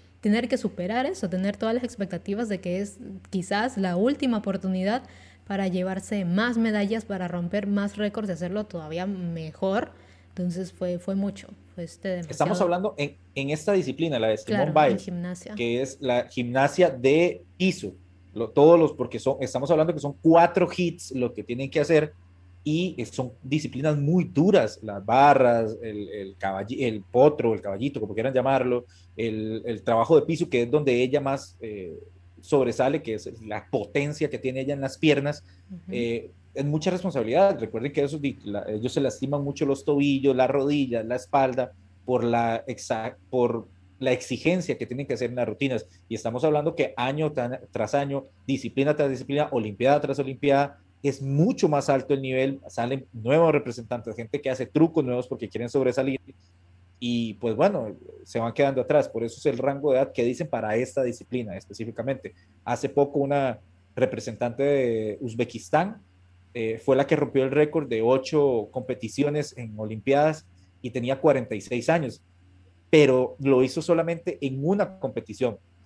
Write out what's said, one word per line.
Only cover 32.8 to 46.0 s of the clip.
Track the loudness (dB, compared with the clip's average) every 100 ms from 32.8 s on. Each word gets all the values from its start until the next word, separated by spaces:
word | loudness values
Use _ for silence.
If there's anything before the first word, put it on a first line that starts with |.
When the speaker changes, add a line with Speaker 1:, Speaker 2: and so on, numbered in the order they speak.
| 0 0
Speaker 2:
que | -4
es | -8 -8 -14
la | -10 -10 -4
potencia | -4 -2 -4 -4 -4 -4
que | -4
tiene | -6 -6
ella | -4
en | -4
las | -6 0
piernas, | 2 4 0 -6 -12 -20 -20
Speaker 1:
Ujú. | -18 -10
Speaker 2:
eh, | -6 -4 -4 -8 -18 _
es | -6
mucha | -2 -2 -2
responsabilidad. | -2 -4 -4 0 4 4 2
Recuerden | -4 -6 -4
que | -2
eso | -2 -2
di-, | -6 -6
la, | -8 -8 -6
ellos | -4 -4
se | 0
lastiman | -2 -2 -4 -4
mucho | -4 -2
los | -2 -2
tobillos, | 0 2 2 2 2 4
las | 4
rodillas, | 2 2 0 0 -2 -4
la | -6
espalda, | 0 2 2 0 -4 -6 -20 _
por | -2 0
la | 2 2 2 -2 -4
exa-, | -8 -4 -4 -6 -10 _
por | 2 2 0 -8 -18 _ -4
la | 0
exigencia | 0 -2 -4 0 0 -2 -6
que | -6
tienen | -8 -6
que |
hacer | -4 -4
en | -4
las | -4
rutinas. | -2 -2 -4 -8 -18